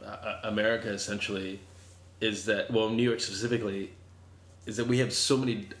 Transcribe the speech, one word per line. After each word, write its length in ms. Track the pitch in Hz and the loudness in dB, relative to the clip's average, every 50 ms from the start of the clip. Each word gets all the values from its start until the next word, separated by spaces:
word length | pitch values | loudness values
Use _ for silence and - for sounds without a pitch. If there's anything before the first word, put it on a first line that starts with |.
| - | -14
uh, 300 | 104 104 - - 110 - - - | -14 -12 -10 -8 -8 -8 -6 -6
America 440 | 110 107 107 107 110 117 113 - 113 | -2 0 2 4 4 4 2 0 -2
essentially, 720 | 101 98 - - 104 104 - - 104 95 95 95 95 101 - - - - - - - - - - - - | -4 -4 -4 -4 -4 -4 -2 -2 -4 -4 -4 -6 -8 -10 -12 -16 -20 -20 -20 -20 -20 -20 -20 -20 -6 -2
is 240 | - 110 104 98 92 | -2 0 0 0 0
that, 240 | 107 107 101 92 - | 0 0 0 0 2
well, 180 | 123 113 110 110 | 2 2 4 4
New 140 | 113 113 120 | 4 4 4
York 180 | 123 117 110 | 4 2 2
specifically, 720 | - - 98 95 110 120 120 110 107 104 98 98 98 - - - - - - - - - - - - - - - - | -2 -4 -4 -4 -2 0 0 0 0 -2 -4 -4 -6 -8 -10 -16 -20 -20 -20 -20 -20 -20 -20 -20 -20 -20 -20 -16 -12
is 120 | - 107 110 | -8 -4 -2
that 80 | 117 | 0
we 120 | 120 123 127 | 2 2 4
have 120 | 127 110 - | 2 2 0
so 240 | - - - 143 | 0 2 4 4
many, 320 | 131 131 123 113 104 101 - - - | 4 4 2 -2 -2 -4 -10 -12 -10